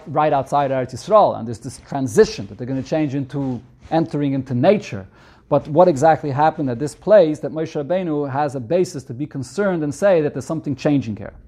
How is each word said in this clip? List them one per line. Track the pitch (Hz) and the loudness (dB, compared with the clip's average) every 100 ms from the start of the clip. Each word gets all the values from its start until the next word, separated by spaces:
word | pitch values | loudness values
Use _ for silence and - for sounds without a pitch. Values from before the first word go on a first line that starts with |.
| 170 | -4
right | 147 156 | -2 0
outside | 143 127 143 135 | 0 0 -2 0
Eretz | 131 131 | -2 -4
Yisrael, | 123 175 214 147 107 | -8 2 4 4 2
and | 110 | -8
there's | 113 | -10
this | 135 - - | -12 -16 -10
transition | 147 131 151 214 - 101 | -6 0 4 4 2 -12
that | 104 | -12
they're | 123 | -8
gonna | 131 | -6
change | - 160 151 | -4 -2 -2
into | 143 131 143 135 120 - _ - | -4 -6 -6 -4 -6 -10 _ -4
entering | 165 160 147 143 | -2 -2 -2 -2
into | 135 131 | -2 -2
nature, | 120 175 214 - 101 92 _ - _ - | 0 2 2 -2 -14 -14 _ -20 _ -2
but | 139 143 | -2 2
what | 151 185 | 4 4
exactly | 135 160 156 151 | 6 4 2 0
happened | 131 156 160 135 | 0 0 0 -4
at | 117 | -4
this | 147 | -6
place | - 185 208 160 147 | -4 4 6 6 0
that | 139 | -6
Moshe | 156 165 | -6 -6
Rabbeinu | 151 139 185 175 147 143 | -6 -4 -2 -2 -4 -2
has | 135 147 | -2 -4
a | 135 | -4
basis | 117 175 180 143 | -2 0 0 -4
to | - | -10
be | 123 147 | -10 -8
concerned | 139 120 - 202 170 | -8 -8 -2 -2 0
and | 147 | -4
say | - 202 170 | 0 4 4
that | 147 | 2
there's | 139 123 | -2 -6
something | 160 156 127 | -6 -4 -2
changing | 151 143 110 104 | 2 2 0 -8
here. | 92 - | -10 -16